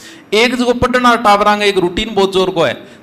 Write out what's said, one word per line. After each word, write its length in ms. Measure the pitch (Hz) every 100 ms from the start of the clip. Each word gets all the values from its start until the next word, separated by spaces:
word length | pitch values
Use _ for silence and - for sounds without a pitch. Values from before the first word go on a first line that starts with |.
| - - -
एक 220 | 202 247 247
जो 180 | 247 240
पटना 400 | 247 247 247 233
टावरांगा, 480 | 220 202 208 208 202
एक 120 | 190
routine 340 | 175 175 214 190
बहुत 180 | 190
जोर 160 | 190 185
को 140 | 185
है, 100 | 143 107 - -